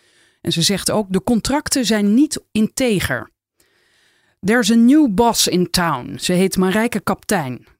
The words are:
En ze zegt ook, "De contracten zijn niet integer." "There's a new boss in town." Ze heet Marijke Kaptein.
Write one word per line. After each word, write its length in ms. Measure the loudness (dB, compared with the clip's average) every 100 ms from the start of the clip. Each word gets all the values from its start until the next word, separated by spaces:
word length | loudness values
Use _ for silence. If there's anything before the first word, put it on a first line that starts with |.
| _ _ _ _
En 100 | -6
ze 100 | -2
zegt 300 | -2 -2 -2
ook, 160 | -4 -2
"De 140 | -4
contracten 640 | 0 -2 0 -4 -2 -4 0
zijn 280 | 0 2
niet 300 | 2 2 -2 -8
integer." 760 | -2 -2 -2 -2 0 -2 -6 -8 _ _ _ _ _ _ _ _ _ _ _
"There's 320 | -2 0 2
a 40 | 4
new 380 | 6 6 4
boss 340 | 2 0 2 0
in 220 | 0 0
town." 460 | -2 -2 -4 -8 -8
Ze 140 | -2
heet 240 | 0 0 0
Marijke 420 | 0 0 -2 -4
Kaptein. 680 | -4 -6 -2 -4 -4 -10 _ _